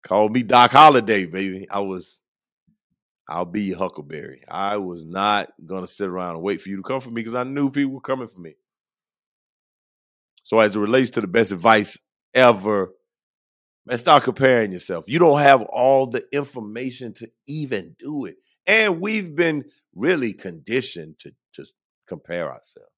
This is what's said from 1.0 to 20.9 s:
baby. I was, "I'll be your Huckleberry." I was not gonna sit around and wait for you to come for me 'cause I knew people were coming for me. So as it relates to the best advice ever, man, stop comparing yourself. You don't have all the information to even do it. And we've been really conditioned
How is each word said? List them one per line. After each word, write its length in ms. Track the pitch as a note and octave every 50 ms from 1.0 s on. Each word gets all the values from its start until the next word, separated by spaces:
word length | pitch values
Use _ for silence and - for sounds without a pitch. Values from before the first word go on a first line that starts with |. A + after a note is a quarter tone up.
| G#2+ G2 A2 G2+ F#2
baby. 440 | E2+ E2 F#2+ G2 F#2+ F#2 F#2+ G2 -
I 100 | G2+ G2+
was, 420 | G2+ F#2+ F#2 F#2 F2+ - - _ _ _ _ _ _ _ _ _ _ _ _ _ _ _ _ _ _ _ _ _ _
"I'll 180 | - D2 E2+ F2+
be 180 | F2 F2 G#2+ G#2
your 140 | G2 F#2
Huckleberry." 640 | E2+ F#2+ F2 - - D2+ C#2+ D#2 D2 C#2 C2+ C2+ C2 _
I 300 | - - F2+ G2 G2+ G#2
was 280 | G#2 G2 F2+ F2 E2+ D#2+
not 480 | D#2+ F2 F#2+ G2 G#2 G#2 G2+ F2+ - _ _ -
gonna 200 | D#2 F#2 F#2+ F#2
sit 220 | F2 - - G2+
around 280 | F#2+ F2+ F#2 F#2 F2+ E2+
and 80 | E2 E2
wait 180 | G2 G2 F2
for 80 | - F#2+
you 80 | G2
to 60 | F#2+ F#2+
come 180 | - C3 C3+
for 100 | B2+ B2
me 120 | A2+ A#2 A2
'cause 120 | A2+ A#2
I 80 | B2 B2
knew 260 | C3 C#3 C#3+ C#3+ C#3
people 240 | C3+ C#3+ C#3+ C3+ C3+
were 80 | C3
coming 260 | - - C3+ C3 B2
for 120 | G#2+ _ F2+
me. 160 | F2 D#2+ D2 _ _ _ _ _ _ _ _ _ _ _ _ _ _ _ _ _ _ _ _ _ _ _ _ _ _ _ _ _ _ _ _ _ _ _ _ _ _
So 160 | - G#2+ A2+
as 160 | A2 G#2+ G2
it 40 | G#2+
relates 320 | G#2 G#2 A#2+ C3+ C3 A2+
to 100 | - A#2
the 60 | G#2
best 240 | F#2 F2 A#2 A2+ G2
advice 460 | G2+ F2 E2+ A2+ A2 G#2+ G2+ - - - _ _ _ _ _ _ _
ever, 600 | B2+ B2+ B2 A2+ G2 F#2 G#2+ G#2 G2+ F#2 F2+ - _ _ _ _ _ _ _ _ _ _ _ _ _ _ _ _ _ _
man, 120 | - B2
stop 260 | A#2+ A#2+ E3+ D#3 C#3 -
comparing 480 | C3 G#2+ - C3+ C3 B2+ A#2+ A2 G2+
yourself. 360 | F#2 F2 - - F#2 E2+ -
You 120 | - C3 E3
don't 200 | F3 D#3+ C#3+ D3
have 220 | D3 C#3 C#3 B2+ G#2
all 440 | - - B2 B2 C3 C3+ C3+ C3+
the 200 | B2 A#2 A#2+ - _ -
information 760 | C#3+ C#3+ - - B2+ A2 G#2 G#2+ A#2 C3 C3 A#2+ - B2+ A2+ G#2
to 160 | - A#2 A2 _ _ _
even 480 | - D3 D#3 D3+ C3 B2+ G2+ F2 E2+ - _
do 260 | - C3+ D3+ C#3+ A#2+
it. 120 | F2+ D#2+ _ _ _ _ _ _
And 360 | - G3+ A3 A3 G#3 F3 E3
we've 340 | F3+ G#3+ A3 G#3+ F#3+ E3+ D3
been 340 | D3 E3+ E3 D#3 C#3+ B2 - _ _ _ _ _
really 400 | E2+ G#2+ D#3+ F#3 D#3 B2+ A2+ G2
conditioned 880 | - - F#2+ E2+ D#2+ C#2 - A2+ C3+ A#2+ -